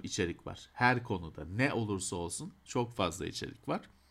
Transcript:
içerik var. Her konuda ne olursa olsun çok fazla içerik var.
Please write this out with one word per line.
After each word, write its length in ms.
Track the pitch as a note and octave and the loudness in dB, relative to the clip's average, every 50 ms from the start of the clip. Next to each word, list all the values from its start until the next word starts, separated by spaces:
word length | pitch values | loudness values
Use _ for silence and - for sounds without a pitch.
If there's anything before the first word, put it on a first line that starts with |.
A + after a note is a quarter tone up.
| - | -4
içerik 440 | F#2 - - F#2 E2+ F2 - - F#2 | -4 0 2 2 2 0 -4 -6 -10
var. 220 | F#2 - - - - | -10 -10 -12 -10 0
Her 300 | - B2 B2 B2 A#2+ A#2+ | 4 6 6 6 4 2
konuda 420 | - G#2 F2 E2+ D#2 - - D#2+ | -2 -2 -2 -2 -6 -8 -8 -8
ne 280 | E2+ F#2+ A2+ C3 C#3+ - | -4 0 2 2 2 4
olursa 420 | A2+ A2 G#2 G2+ F#2 - - G2 | 2 2 2 0 0 0 -2 -2
olsun 380 | F2 E2+ E2+ - - - - - - - | -2 -2 -2 -4 -6 -8 -10 -12 -14 -10
çok 300 | - - B2+ A#2+ A#2 - | -4 0 0 0 0 0
fazla 300 | - F#2+ E2+ D#2+ - - | 2 2 2 2 0 -4
içerik 420 | - - - - - - - - - | -4 -4 -4 -6 -6 -8 -8 -4 -2
var. 220 | D#3 A3 - - - - - - | -2 -2 -4 -8 -20 -20 -20 -20